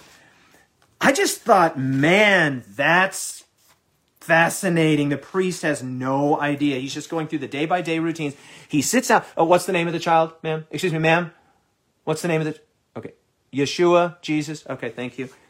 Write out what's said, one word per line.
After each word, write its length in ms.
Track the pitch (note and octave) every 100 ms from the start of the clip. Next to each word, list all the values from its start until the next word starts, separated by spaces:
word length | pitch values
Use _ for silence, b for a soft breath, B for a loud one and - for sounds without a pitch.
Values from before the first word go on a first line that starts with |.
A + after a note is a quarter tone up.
| b b b b b b b _ _ -
I 120 | A#3
just 300 | C#4+ G4 -
thought, 360 | - G3+ E3 D3+
"Man, 840 | C3+ C3+ D3 F#3+ G#3+ G3 D#3 C3 G#2+
that's 800 | G2+ C#3+ E3+ F#3+ - - - - _ _ _ _ _ _ _
fascinating." 880 | - E3 E3+ E3+ F#3+ E3+ D#3+ D3 C#3+
The 60 | C#3
priest 460 | - F#3+ F#3 E3
has 200 | D#3+ C#3+
no 580 | B2+ B2+ C3 C3+ D3 D3+
idea. 400 | C#3+ C#3+ D3 C3
He's 140 | C3+
just 140 | D3+ -
going 200 | E3 D#3
through 100 | D#3
the 80 | C3
day-by-day 540 | C#3 D#3+ F3+ E3 E3
routines. 340 | E3 D#3+ D3 C#3 B B B
He 160 | D3+
sits 300 | C3 A#3+ -
out. 120 | F#3+ B B
"Oh, 80 |
what's 220 | D#3+ F3+ F3+
the 60 |
name 140 | F3+ E3+
of 60 |
the 80 | D#3+
child, 320 | E3+ E3 D#3+ -
ma'am? 240 | D#3+ D#3+ D#3+
Excuse 200 | D#3+ F#3
me, 60 | D#3+
ma'am? 320 | D#3+ E3 E3+ - _ _ _ _ _ _
What's 200 | - D#3
the 60 | F3
name 120 | D#3+
of 60 | D#3
the," 100 | D3 _ _ _ A#2+
okay. 160 | - - _ _ _
"Yeshua, 680 | B2+ C#3 - F3 F3 F3 D#3+
Jesus." 420 | - D3+ D3+ D3 -
Okay, 200 | C3+ B2
thank 300 | A#2+ B2 -
you. 100 | B2+ b b